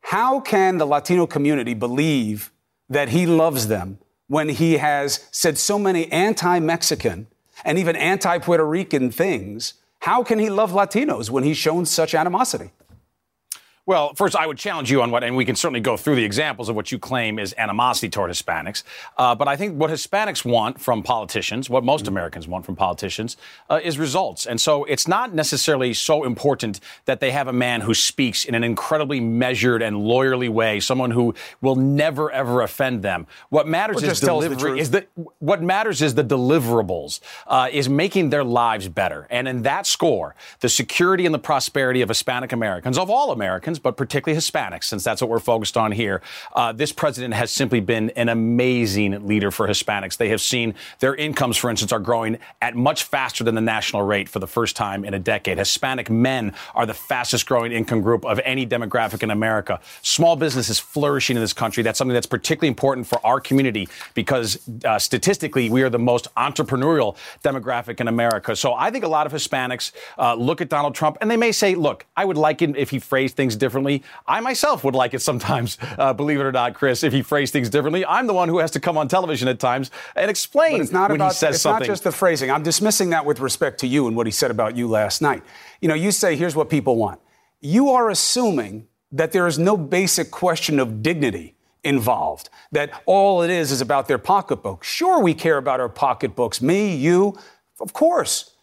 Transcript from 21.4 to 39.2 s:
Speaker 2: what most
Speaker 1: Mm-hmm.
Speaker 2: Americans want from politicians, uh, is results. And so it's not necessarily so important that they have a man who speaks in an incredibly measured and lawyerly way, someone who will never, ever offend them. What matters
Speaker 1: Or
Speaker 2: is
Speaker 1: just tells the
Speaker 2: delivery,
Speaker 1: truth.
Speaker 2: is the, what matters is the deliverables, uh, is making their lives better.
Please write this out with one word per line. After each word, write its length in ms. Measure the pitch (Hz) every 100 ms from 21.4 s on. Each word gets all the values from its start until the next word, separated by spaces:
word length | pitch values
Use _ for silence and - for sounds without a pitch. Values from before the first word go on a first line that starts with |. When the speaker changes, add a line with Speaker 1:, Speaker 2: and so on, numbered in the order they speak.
| - 113 127
Speaker 2:
what 120 | 127
most 200 | 123 143 104
Speaker 1:
Mm-hmm. 80 |
Speaker 2:
Americans 340 | 98 85 85 80
want 180 | 90 90
from 80 | 90
politicians, 600 | 95 87 98 - 110 - - - _
uh, 120 | 151
is 140 | 175 143
results. 480 | 156 156 165 87 -
And 160 | 120
so 220 | - 147
it's 240 | 143 135 -
not 260 | 190 247
necessarily 600 | 165 151 139 - 143 127 110
so 280 | - 151
important 560 | 135 117 143 131 113 98 - - -
that 140 | 131
they 120 | 135
have 160 | 139 131
a 60 |
man 280 | 123 123 120
who 140 | 110 113
speaks 500 | - - 127 101 -
in 80 |
an 100 | 120
incredibly 560 | 117 107 - 156 143 139
measured 640 | 113 117 127 131 123 117
and 160 | 113 104
lawyerly 520 | 104 123 135 127 123
way, 300 | 110 110 107
someone 300 | - 131 127
who 240 | 117 120 110 - -
will 160 | 131 131
never, 560 | 135 143 151 135 151
ever 300 | 131 127 123
offend 400 | 110 - 131 123
them. 240 | 98 87 82 - -
What 180 | 147 151
matters 360 | 165 214 180
Speaker 1:
Or 20 | 151
Speaker 2:
is 60 |
Speaker 1:
just 120 | 160
tells 200 | 139 156
the 60 | 160
Speaker 2:
delivery, 220 | 135 143
Speaker 1:
truth. 80 | 135
Speaker 2:
is 100 | 151
the, 160 | 190 196 - 165 _
what 240 | 151 196
matters 400 | 170 190 220 123
is 100 | 151
the 100 | 120
deliverables, 1000 | 131 135 123 156 117 117 101 87 73 - - - -
uh, 220 | 131 127
is 180 | 143 131
making 400 | 139 185 190 156
their 140 | 147
lives 440 | 127 120 117 110 95
better. 380 | 85 92 76